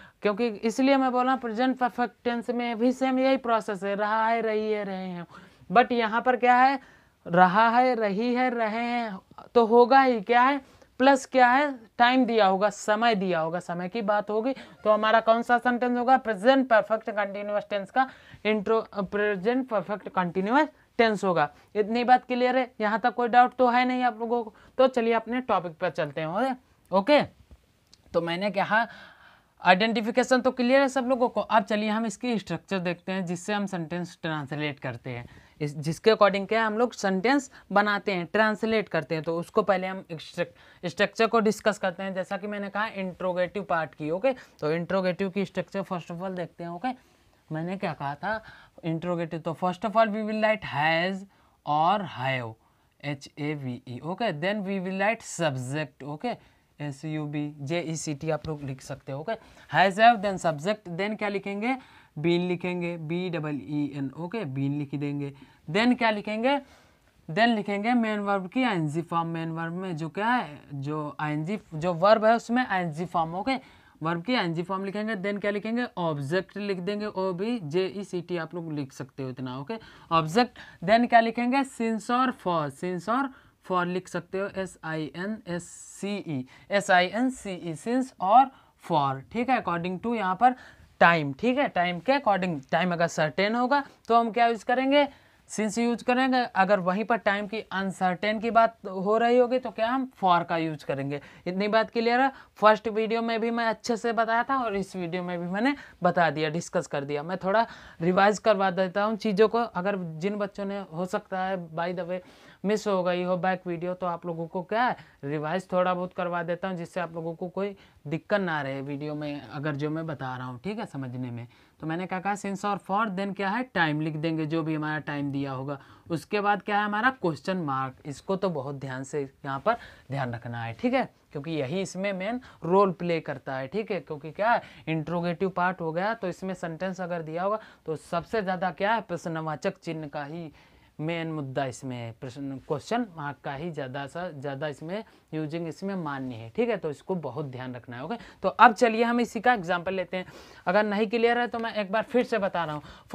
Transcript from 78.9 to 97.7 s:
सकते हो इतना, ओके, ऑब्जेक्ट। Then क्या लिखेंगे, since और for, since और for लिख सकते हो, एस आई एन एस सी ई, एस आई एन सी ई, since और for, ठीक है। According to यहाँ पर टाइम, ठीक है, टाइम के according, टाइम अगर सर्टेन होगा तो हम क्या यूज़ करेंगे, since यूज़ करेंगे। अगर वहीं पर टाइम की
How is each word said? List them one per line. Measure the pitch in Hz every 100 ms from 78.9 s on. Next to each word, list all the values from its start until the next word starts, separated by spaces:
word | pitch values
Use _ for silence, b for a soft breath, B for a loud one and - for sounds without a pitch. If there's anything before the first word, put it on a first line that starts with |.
सकते | - 135 -
हो | 131
इतना, | 127 127 127
ओके, | 139 226 B B B
ऑब्जेक्ट। | 165 156 208 247 - B B 175
Then | 226 240
क्या | 233
लिखेंगे, | 226 233 247 277
since | 262 - 226 220 -
और | 247 262 240
for, | 180 170 143 135
since | 180 180 -
और | 254 277 B B B -
for | 180 175
लिख | 185 180
सकते | 175 170 190
हो, | 202 196
एस | 185 -
आई | 160 156 156 170
एन | 196 214 175
एस | 175 175 - -
सी | - 196 202 -
ई, | 135 127 B B
एस | 202 196
आई | 180 180
एन | 208 262
सी | 254 202
ई, | 180 170 156
since | 226 254 254 -
और | 185 240 262 b b _
for, | - 160 139 135 -
ठीक | 220 247
है। | 240
According | 185 170 180 180 233
to | 233
यहाँ | 185 185
पर | 247 254 B B B -
टाइम, | 175 170 143
ठीक | 135 240 254
है, | 240
टाइम | 180 180 175
के | 254 269
according, | 247 190 185 147 -
टाइम | 165 180
अगर | 170 170
सर्टेन | - 156 160 202 240
होगा | 254 285 277 B -
तो | 233
हम | 233
क्या | 233 233
यूज़ | 226 -
करेंगे, | 254 269 285 277 B B B -
since | - 214 233
यूज़ | 240 233
करेंगे। | - 247 262 254 240 190
अगर | 190 202
वहीं | 180 196 220
पर | 226
टाइम | 208 202 208
की | 220 -